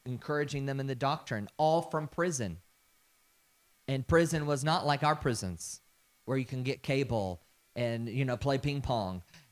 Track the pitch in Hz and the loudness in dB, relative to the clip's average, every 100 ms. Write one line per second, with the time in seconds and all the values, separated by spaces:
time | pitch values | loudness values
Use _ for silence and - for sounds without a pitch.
0 | 127 123 - 147 147 143 139 135 135 123 | -8 -8 -4 -2 -2 -2 -4 -2 -4 -2
1 | 139 156 - 110 104 - 156 165 165 156 | 0 -2 -4 -6 -6 0 4 4 2 -4
2 | 151 - 175 139 101 85 - _ _ _ | -4 0 0 0 -4 -6 -12 _ _ _
3 | _ _ _ _ _ _ _ _ - 135 | _ _ _ _ _ _ _ _ -4 -2
4 | 123 165 165 160 147 143 151 170 143 143 | 4 6 6 2 0 0 2 2 4 4
5 | 147 151 143 113 92 87 - - _ _ | 4 2 2 0 -2 -6 -10 -14 _ _
6 | _ _ - 135 123 131 127 123 - 135 | _ _ -4 -2 -2 -4 -4 -4 0 0
7 | 123 117 95 87 _ _ _ - 120 117 | 2 0 -2 -4 _ _ _ -4 -2 -2
8 | 117 123 131 120 143 135 143 143 123 117 | -2 -2 0 0 0 0 0 -2 -2 0
9 | 95 90 - - - | -2 -6 -10 -20 -16